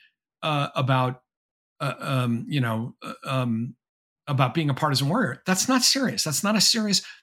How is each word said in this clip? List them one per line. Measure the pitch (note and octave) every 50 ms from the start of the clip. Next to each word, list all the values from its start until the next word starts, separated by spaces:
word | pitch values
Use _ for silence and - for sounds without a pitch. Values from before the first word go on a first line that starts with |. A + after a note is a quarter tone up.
| _ _ _ _ _ _ _ -
uh, | - D#3 D3+ C#3+ C#3+ - -
about, | - C3+ B2+ C3 C3 B2+ B2 C3 - _ _ _ _ _ _ _ _ _ _ _ -
uh, | D3 C3+ - -
um, | - D3+ C3+ B2+ B2+ A#2+ A#2 A#2 - -
you | D3 C#3+
know, | B2+ A#2 A2 A2+ A#2 - - -
uh, | - - - - -
um, | - C3+ C3 B2+ A#2+ A2+ A2 A#2+ C3 - _ _ _ _ _ _ _ _ _ - -
about | C#3+ C3 C3+ B2 -
being | E3 D#3 C#3+
a | C3+
partisan | - D#3 D3 C#3 B2+ C#3 C#3
warrior." | F3+ C4 A3 A#2+ C3 - -
That's | F#3 F#3 F#3 - -
not | C4 B3+ B3+
serious. | - - C#4 C4 F#3 A#2+ - -
That's | D#3 C#3+ - -
not | G3 A3
a | G3+
serious, | - - - A3+ G#3+ G#3 G3 - - - - -